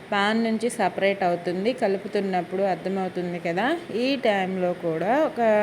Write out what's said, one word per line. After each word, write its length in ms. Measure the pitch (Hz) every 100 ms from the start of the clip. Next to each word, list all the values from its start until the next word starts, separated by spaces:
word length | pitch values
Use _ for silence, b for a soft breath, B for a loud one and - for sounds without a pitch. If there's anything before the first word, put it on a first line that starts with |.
| -
పాన్ 320 | 202 202 226
నుంచి 260 | 226 220 226
సపరేట్ 540 | - 185 196 196 196
అవుతుంది, 480 | 185 170 170 180 208
కలుపుతున్నప్పుడు 920 | 254 208 196 196 208 196 185 170 185
అర్థమవుతుంది 760 | 196 170 185 190 185 180 175 175
కదా. 400 | 170 170 240 339 -
ఈ 220 | 214 254 277
టైంలో 560 | 233 196 185 190 180
కూడా 520 | 175 170 160 180 269
ఒక 140 | 302 240 226 208